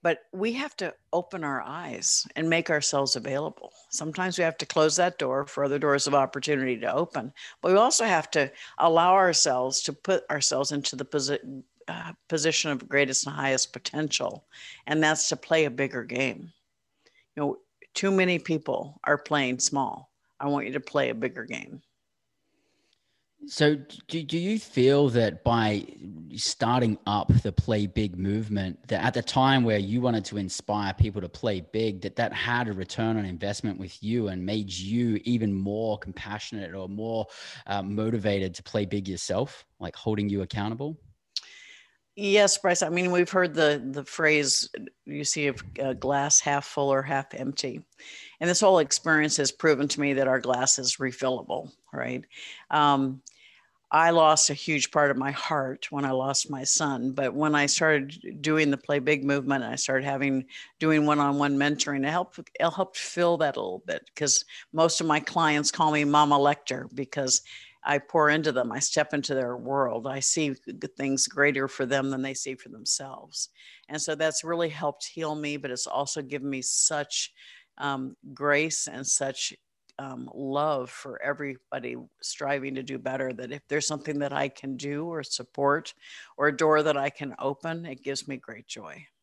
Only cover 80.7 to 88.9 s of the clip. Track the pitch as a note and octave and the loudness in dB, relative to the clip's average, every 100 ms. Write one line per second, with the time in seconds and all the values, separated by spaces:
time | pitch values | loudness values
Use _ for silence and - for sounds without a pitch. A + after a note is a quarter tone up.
80.7 | C#3+ B2 - C#3 B2 C#3 C#3+ C#3+ C3 _ | 0 -4 -12 -14 -6 -4 -4 -6 -10 _
81.7 | C3 B2 B2 B2 _ - - C#3 C#3 C3+ | -8 -8 -10 -14 _ -12 -6 -4 -2 -4
82.7 | C3+ C3 C3+ C3 C3+ C3 B2 B2 C#3+ _ | -8 -8 -8 -6 -4 -4 -6 -10 -12 _
83.7 | D3 D3 D3+ D3+ C#3+ C#3+ C#3 C#3+ - C3+ | -2 -2 -6 -6 -4 -2 -2 -4 -6 -10
84.7 | B2+ C#3+ C#3+ E3+ E3 C#3 - A#2+ - C#3 | -8 -6 -6 -6 -8 -8 -8 -8 -2 2
85.7 | D3+ - - - - - - C#3+ C3 D#3+ | 2 -2 -18 -20 -20 -20 0 0 4 4
86.7 | D3+ D3+ C#3+ C#3 - C#3 - C3+ C#3+ E3 | 6 4 2 0 -4 -12 -6 -6 -4 -8
87.7 | E3 E3+ C3 - C3+ - C3+ - G#2+ - | -8 -10 -10 -8 -8 -8 -12 -12 -18 -16
88.7 | A#2 G#2+ | -16 -14